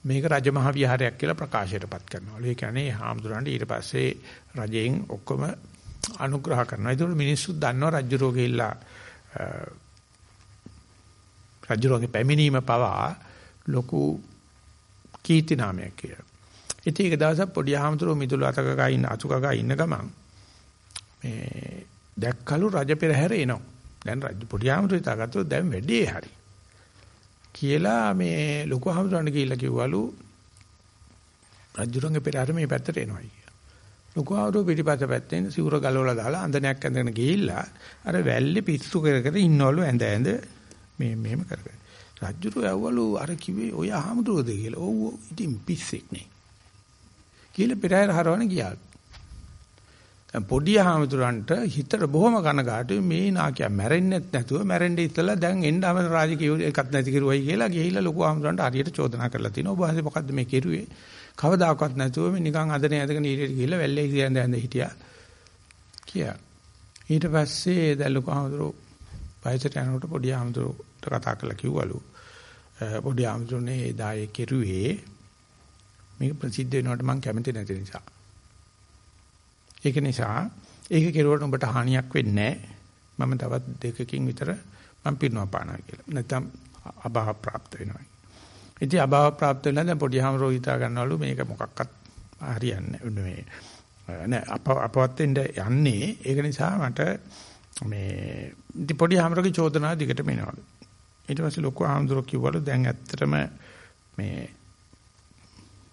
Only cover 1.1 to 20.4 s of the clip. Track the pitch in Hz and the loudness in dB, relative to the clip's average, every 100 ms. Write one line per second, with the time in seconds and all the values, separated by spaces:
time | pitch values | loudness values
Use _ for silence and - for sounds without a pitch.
1.1 | 127 147 160 147 113 98 101 92 90 - | 0 -2 -2 -2 -2 -2 -4 -6 -10 -10
2.1 | 92 101 110 123 120 117 127 139 107 117 | -12 -12 -6 -4 -4 -4 -2 -4 -4 -6
3.1 | 113 110 107 143 123 - 117 - 131 131 | -6 -6 -4 -4 -4 -4 -4 -4 -2 -2
4.1 | - - - - 127 107 110 117 160 208 | -2 -12 -20 -14 -8 -4 -2 0 -2 -4
5.1 | - - 135 151 240 - - - - - | -10 -4 -4 -4 -6 -16 -20 -18 -12 -10
6.1 | - 139 139 156 123 120 113 113 131 170 | -6 -4 -4 0 0 0 -2 -2 0 0
7.1 | 160 143 147 - 156 135 127 156 156 127 | 2 2 0 -2 -2 0 2 2 0 0
8.1 | 131 131 123 123 120 110 - - - - | 2 2 2 0 0 -2 -4 -14 -20 -20
9.1 | - - - 50 50 50 - - - _ | -20 -12 -8 -8 -8 -12 -16 -20 -20 _
10.1 | _ _ - - - - - - - - | _ _ -20 -20 -20 -20 -20 -20 -20 -20
11.1 | - _ _ - _ - 113 131 123 120 | -20 _ _ -20 _ -4 0 2 2 0
12.1 | 110 131 151 147 131 123 120 110 92 62 | 0 4 6 6 4 2 2 2 0 -2
13.1 | 180 - - - - - 131 127 78 73 | -4 -16 -20 -20 -12 -2 -2 0 0 0
14.1 | - - - _ - - - _ - - | -2 -8 -20 _ -20 -20 -20 _ -20 -20
15.1 | - - 160 160 139 104 90 98 - - | -10 2 4 4 0 0 -4 -10 -12 -14
16.1 | - - - - - - - 165 156 190 | -14 -20 -20 -20 -20 -14 -4 -4 0 2
17.1 | 151 156 160 190 170 139 143 147 151 170 | 4 4 2 0 0 0 0 0 0 0
18.1 | 151 131 135 135 127 65 - 131 - 64 | 0 0 2 2 2 0 2 4 4 0
19.1 | - - 131 139 120 120 139 165 - - | -2 -2 0 2 0 0 0 0 -2 -6
20.1 | - - - | -14 -20 -20